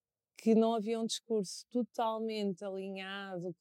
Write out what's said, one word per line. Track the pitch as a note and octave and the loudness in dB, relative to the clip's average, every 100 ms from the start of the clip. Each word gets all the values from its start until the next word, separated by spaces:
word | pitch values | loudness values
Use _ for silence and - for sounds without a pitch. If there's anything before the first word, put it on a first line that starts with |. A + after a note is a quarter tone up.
| _ _ _ - | _ _ _ 0
que | A3+ | 6
não | A3 A3+ | 6 6
havia | A#3 G#3 A3+ | 2 0 -2
um | A3+ | -2
discurso | - - A3 F3+ - - | -4 -2 -2 -2 -8 -4
totalmente | B3 A#3 - A3+ A3 A3+ A3 G3+ F#3 G3+ | -2 -2 -2 -2 0 -2 0 -2 -2 -6
alinhado, | F#3+ F#3+ F#3+ F#3+ G3 G3 F#3 F3+ E3+ | -6 -6 -8 -8 -8 -6 -6 -6 -8